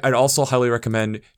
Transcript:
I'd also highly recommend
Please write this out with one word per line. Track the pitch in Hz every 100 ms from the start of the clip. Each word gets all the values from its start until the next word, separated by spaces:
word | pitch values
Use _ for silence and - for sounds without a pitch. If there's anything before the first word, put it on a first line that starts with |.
I'd | 135
also | 123 135 -
highly | 135 127 123
recommend | 117 120 110 110 107 -